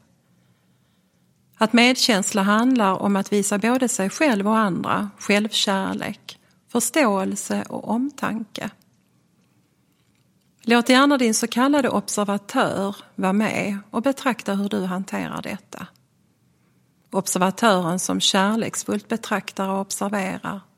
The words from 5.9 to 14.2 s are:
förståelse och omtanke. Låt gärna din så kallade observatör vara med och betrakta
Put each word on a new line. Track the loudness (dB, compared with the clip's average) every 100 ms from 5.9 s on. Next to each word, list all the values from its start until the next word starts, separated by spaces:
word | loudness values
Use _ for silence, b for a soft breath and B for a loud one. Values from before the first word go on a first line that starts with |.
| -4 -6 -8 -14 -20 b b _
förståelse | -4 0 2 2 2 -2 -4 -4 -4 -4
och | -8 -4
omtanke. | -2 -2 -4 -6 -6 -8 -10 -10 -12 _ _ _ _ _ _ _ _ _ _ _ _ _ _ _ _ _ _
Låt | 2 4 6
gärna | 6 6 4
din | 2
så | 0 -2
kallade | 0 2 2 2
observatör | -2 -2 -4 -2 -4 -2 0 0 0 -4 -6 -12 -4
vara | 0
med | 0 0 -2 -4 -6 -6
och | -2
betrakta | -2 -2